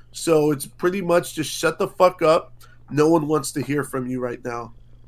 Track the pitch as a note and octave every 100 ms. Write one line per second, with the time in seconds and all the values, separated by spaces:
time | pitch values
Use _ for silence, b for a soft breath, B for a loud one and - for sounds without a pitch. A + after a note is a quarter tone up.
0 | b - - D#3 D3+ D3 - - F3+ G3
1 | F3 F3 E3+ - C#3+ - D#3+ D#3+ F#3+ -
2 | F3+ F3 D#3+ D#3+ - - b b - C#3
3 | D3+ E3 D3 D3+ C3+ D3 B2+ C#3+ C#3 C3
4 | B2+ B2+ B2 A#2+ B2 A#2 A2+ - - -